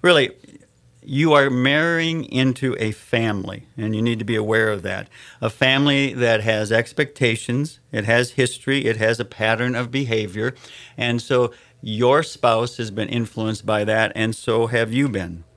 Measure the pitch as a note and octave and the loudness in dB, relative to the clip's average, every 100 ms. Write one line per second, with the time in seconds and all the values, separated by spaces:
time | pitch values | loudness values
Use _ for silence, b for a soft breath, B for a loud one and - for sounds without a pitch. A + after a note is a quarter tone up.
0 | F3+ E3 C3 - - - _ _ _ _ | 6 4 2 -4 -20 -20 _ _ _ _
1 | - C3+ D#3+ D3 C#3 B2+ C3 D3 E3 E3 | -6 0 6 6 6 2 2 2 2 0
2 | E3 E3 - B2+ C3 B2 C3 - A2 G#2 | -2 -4 -4 0 0 0 -4 -2 -4 -6
3 | - A#2+ A2 G#2 F#2+ - - - G#2+ G#2+ | -4 -2 0 -2 -6 -12 -14 -8 -4 -2
4 | A#2 A2+ A2 A2 G#2+ A2 A2 G2+ G2 G2 | -2 -2 -2 -2 0 2 2 -2 -6 -8
5 | G#2 B B B A2+ - C3 C3+ C#3+ C#3 | -10 B B B -6 0 2 4 4 2
6 | C#3 B2 A#2+ A2+ G#2+ A2 G#2 A2+ A#2+ - | 0 0 2 2 2 0 2 0 0 -2
7 | D3 - B2 A2 - B2 D3+ - _ A#2 | -4 0 0 0 -2 -4 -4 -10 _ -6
8 | G#2 A#2+ B2 - B2 - - C#3 A#2+ A2 | 2 2 2 0 0 0 -4 -2 -2 0
9 | A2 A#2 G#2+ - A2 A2+ B2 A#2+ A#2+ C3+ | 0 0 -6 -2 0 0 -2 -4 -4 -4
10 | C3 A2+ G#2 G2+ A#2 B2+ B B B B | -2 -2 -2 -4 -6 -6 B B B B
11 | A#2+ A#2+ - B2+ A#2+ B B B - G#2+ | -2 -2 0 0 0 B B B -8 0
12 | B2 C#3+ D#3+ - B2 A2+ A#2+ - A2+ G2+ | 4 4 0 0 2 2 -2 -6 -8 -6
13 | G#2+ A#2+ A2+ - A2 A2 - G#2+ G#2 A2 | -4 -4 -6 -6 -6 -4 -2 -2 0 0
14 | A2 - A2 A2 - A2+ A#2 A#2+ A2+ A#2+ | 0 0 -4 -4 -2 0 0 0 0 0
15 | C#3 G2 F2 E2+ E2 | -2 -2 -8 -12 -18